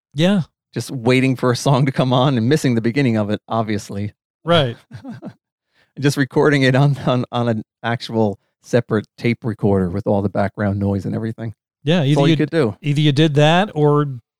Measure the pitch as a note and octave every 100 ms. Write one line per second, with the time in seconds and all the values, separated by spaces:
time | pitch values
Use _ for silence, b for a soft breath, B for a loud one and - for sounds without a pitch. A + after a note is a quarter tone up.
0 | _ C3+ F3 G3+ - _ _ - - C3+
1 | A2+ C3 C3 B2 B2+ A#2 - C3 C3+ -
2 | B2+ B2+ C#3 B2+ A2+ D#3 C#3 A2+ A2+ B2
3 | C3 A2 G#2 G#2 - A2+ A2 G#2 - G2+
4 | G#2 - _ _ D#3+ E3+ B2+ - _ -
5 | C4 - - - _ _ _ _ _ -
6 | C#3 C#3+ C3+ D3+ D3+ C#3+ C3 B2+ C#3+ C3+
7 | - B2 - A#2+ A#2+ A2 - _ A2+ A#2
8 | - A2+ G#2+ G2 _ _ - A#2+ - G#2+
9 | - - A#2+ A#2 B2 G#2 G#2+ G2 F2+ G2
10 | A2 G#2 G2 G#2+ G2+ - G#2 G2 G2+ G2
11 | G#2 G#2 A2+ A2+ A2+ - _ _ C#3 F3
12 | C#3 D3 C#3+ D#3 D3+ E3 A#2+ - D3 D3
13 | D3+ C#3 E3 D3 D3 F3 G#3 D3+ D3 D3
14 | D3 B2 -